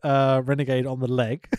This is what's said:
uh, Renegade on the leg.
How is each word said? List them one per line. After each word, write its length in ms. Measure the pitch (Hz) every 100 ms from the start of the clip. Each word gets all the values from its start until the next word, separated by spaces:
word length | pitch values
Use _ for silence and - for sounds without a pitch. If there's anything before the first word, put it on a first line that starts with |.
uh, 380 | 151 139 135 135
Renegade 420 | 127 139 135 127 127
on 140 | 131
the 80 | 127
leg. 400 | 127 113 139 -